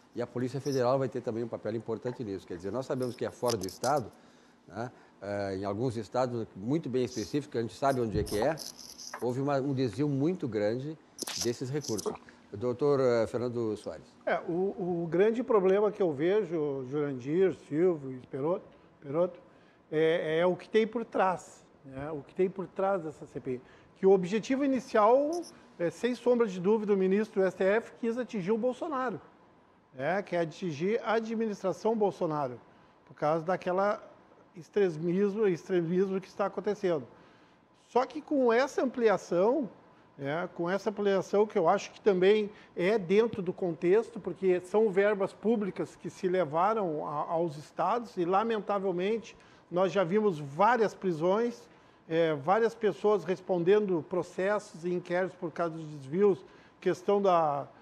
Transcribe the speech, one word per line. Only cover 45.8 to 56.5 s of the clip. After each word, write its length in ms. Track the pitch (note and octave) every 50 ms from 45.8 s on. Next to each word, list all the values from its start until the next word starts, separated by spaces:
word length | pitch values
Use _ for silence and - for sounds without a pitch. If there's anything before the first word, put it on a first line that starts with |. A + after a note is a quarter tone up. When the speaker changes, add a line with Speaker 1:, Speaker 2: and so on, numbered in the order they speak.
| D#3+ - -
Speaker 2:
que 160 | - - E3+
se 160 | - - -
levaram 800 | F#3 F3+ F#3 F3 C#3+ D3 E3 F3+ G#3 A3 A3+ G3 E3+ D3+ D3+ F3
a, 240 | E3+ D3+ D3 E3+ -
aos 260 | E3+ E3 F3 E3+ C#3+
estados 600 | D#3 D3 - - - D#3+ F#3 A3 B3 A#3 G3+ -
e, 80 | F#3+ E3+
lamentavelmente, 1120 | E3 F#3+ G3 A3 A3+ A3+ G#3+ F#3+ - G3+ G3+ F#3+ G3 F3 F3 F#3 G3+ A3+ A3 - - - - - - - - _ -
nós 220 | E3+ F3 F#3+ F#3
já 100 | D#3 G3+
vimos 380 | F#3 D#3+ F#3+ G#3+ G#3+ G#3 F3 D3
várias 520 | D3+ C#3 C#3 D#3+ G3+ A3 B3 A#3 A3 F#3
prisões, 760 | - - - F#3+ E3+ D3 D#3+ F3+ F#3+ A3 A#3 A#3+ A#3 - - - - - - - - _ _ -
é, 260 | D#3+ E3 E3+ D#3+ D#3
várias 400 | C#3+ C3+ D#3+ F#3+ A3+ A3+ A3 A3
pessoas 480 | - A3 G3+ F3 - - G#3 G#3+ G3
respondendo 800 | D#3 E3 F#3 - - - F#3+ F3 E3+ F3 G#3 G#3+ G#3+ F#3+ F#3 D#3+ C#3+ -
processos 760 | F#3+ F3+ D#3 - - - F#3 G3 G#3 G3+ G3+ - - E3 D#3+
e 80 | F3+
inquéritos 440 | F3+ F3+ F3 - F3 F3 F#3+ F3+ -
por 160 | - F#3 D#3+
causa 240 | - - E3+ E3+ D#3+
dos 100 | E3 D#3+
desvios, 580 | D3+ D3+ D3 C3+ C3 D3 F#3 G#3 G3+ F3 - - -